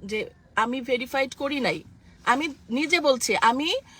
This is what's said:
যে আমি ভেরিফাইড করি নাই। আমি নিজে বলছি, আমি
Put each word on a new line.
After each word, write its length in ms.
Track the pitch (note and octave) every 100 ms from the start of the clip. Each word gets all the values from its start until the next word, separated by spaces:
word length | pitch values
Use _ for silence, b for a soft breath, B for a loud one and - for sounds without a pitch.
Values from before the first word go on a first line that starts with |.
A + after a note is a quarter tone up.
যে 260 | G3 G#3+ - - _ -
আমি 260 | A3+ C4
ভেরিফাইড 540 | B3 B3 B3+ C4+ C4+ -
করি 240 | C#4 C#4+
নাই। 240 | G#3 D#3 - - b b -
আমি 200 | B3+ D#4+ C4+ -
নিজে 300 | A#3+ D4+ F4
বলছি, 360 | D4+ B3+ - G3+
আমি 340 | A3+ B3+ D#4+ B4+ B